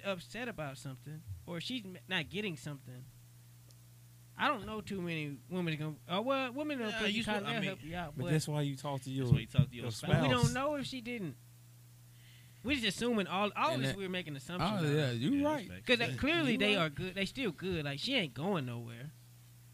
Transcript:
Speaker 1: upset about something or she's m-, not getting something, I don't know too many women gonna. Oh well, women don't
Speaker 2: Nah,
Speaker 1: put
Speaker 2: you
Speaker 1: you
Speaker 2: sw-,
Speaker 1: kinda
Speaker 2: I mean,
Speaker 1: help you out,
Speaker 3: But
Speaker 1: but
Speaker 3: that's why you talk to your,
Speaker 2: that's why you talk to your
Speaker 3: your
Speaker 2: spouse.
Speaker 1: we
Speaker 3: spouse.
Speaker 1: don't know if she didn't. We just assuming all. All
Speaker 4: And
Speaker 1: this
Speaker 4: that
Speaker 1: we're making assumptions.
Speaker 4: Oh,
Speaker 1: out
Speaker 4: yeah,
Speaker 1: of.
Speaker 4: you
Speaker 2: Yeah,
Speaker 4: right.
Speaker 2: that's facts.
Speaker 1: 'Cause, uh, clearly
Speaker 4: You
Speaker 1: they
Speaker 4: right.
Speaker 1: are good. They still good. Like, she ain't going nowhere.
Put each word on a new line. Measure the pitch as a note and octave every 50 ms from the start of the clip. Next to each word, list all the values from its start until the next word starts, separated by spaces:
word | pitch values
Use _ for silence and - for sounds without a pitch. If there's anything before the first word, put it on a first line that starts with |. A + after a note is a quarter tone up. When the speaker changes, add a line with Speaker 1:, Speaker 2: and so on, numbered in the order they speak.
| -
Speaker 1:
upset | G3 F#3+ F3 - - - A3 B3+ A#3+
about | F#3 D#3 D#3 C#3 C3 -
something | - C#3 C3 B2 - D3 D#3 D#3 - - - - -
or | - - E3
she's | - - B3+ B3+ G3
m-, | F#3+ F3+ - - -
not | F#3+ F3 D3 B2
getting | D3+ G3+ G#3+ G3+ D#3+
something, | - - D#3 C#3+ C3 - A#2+ B2 B2+ B2+ B2 - - - - - - - - - - - - - - - - - - - - - - - - -
I | - G#3+ C4+
don't | D4 G#3+ F#3+
know | G#3+ A3 G#3+
too | - - G3+ F#3+
many | F3 F3 E3 D#3 D3+ C#3+ C#3+ B2 - -
women | F3 F#3 F3 E3 D#3
gonna. | C#3+ D#3 D#3 D3+ - - -
Oh | F3 G3
well, | A3+ C4 C#4 C4+ C4 B3
women | A#3 C#4+ D#4 D4+ C#4+ B3+
don't | A3+ A3
Speaker 2:
Nah, | A#3 A3
Speaker 1:
put | G#3+ G3
Speaker 2:
you | G#3 A#3
Speaker 1:
you |
Speaker 2:
sw-, | A3
Speaker 1:
kinda | - - G#3 G3+ -
Speaker 2:
I | A#3
mean, | A3+
Speaker 1:
help | - - - - -
you | D3+ E3+
out, | F3+ F3 C#3+ -
Speaker 3:
But | - B2+
Speaker 1:
but | C3
Speaker 3:
that's | D#3 D#3 - D#3
why | D3 D3+
you | D3 C#3+ C#3
talk | C3 D3 D3 C#3 C3+
to | - C3+
your, | C3 C3+ C3
Speaker 2:
that's | B2 -
why | -
you | A2+
talk | - - C#3+ C#3 C3+
to | B2
your | A#2 B2
Speaker 3:
your | A#2+
Speaker 2:
spouse. | A2 - - -
Speaker 1:
we | - - C4 C4+
Speaker 3:
spouse. | B3+ B3 A#3+
Speaker 1:
don't | A#3+ B3
know | B3+ C4+ D4+ D4
if | C#4+ B3
she | - C4 B3+
didn't. | G#3+ A#3+ B3 A#3 F#3 D3+ A#2+ - - - - - - - - - - - - - - - - - - - - - - - - - -
We | A#3+ D4
just | C4 A3+ G3+ -
assuming | - A3+ A#3+ A#3+ G#3 F#3
all. | D3 E3+ F#3+ G#3 G#3 -
All | G3+ B3 D#4 -
Speaker 4:
And | - -
Speaker 1:
this | C3+
Speaker 4:
that | B2+ G3+
Speaker 1:
we're | F#3+ F3+
making | F3+ F3+ F3 D#3 D3
assumptions. | C3+ B2 - F3 F3+ D#3 F#3+ G#3+ F#3+
Speaker 4:
Oh, | D#3+ D3
Speaker 1:
out |
Speaker 4:
yeah, | C#3+ D#3 D3 B2+
Speaker 1:
of. | A#2+ A#2
Speaker 4:
you | B2 F#3 C#4+
Speaker 2:
Yeah, | C#4 C#4+
Speaker 4:
right. | D4 D#4 C#4 - F2+
Speaker 2:
that's | F2+ F#2+ -
facts. | - - A3+
Speaker 1:
'Cause, | - - C3
uh, | A#2
clearly | - C#4+ E4+ E4+ D#4 B3+
Speaker 4:
You | - -
Speaker 1:
they | G3+ G#3 G#3
Speaker 4:
right. | G3 E3
Speaker 1:
are | D#3
good. | C#3+ - F3+ F#3 F3
They | G3 F#3+
still | F#3 - C4 C4+ G3
good. | D3 - E3 F#3+ F3+ D#3+ C#3+
Like, | C#3+ C#3 C#3
she | - A3+ C#4
ain't | B3 F3+ C3+ A2+
going | - D3+ G3 G3+ E3 C3
nowhere. | B2 A#2+ A#2+ A#2 A#2 A#2 A#2 C3 D#3 - - - - - - - - - - - -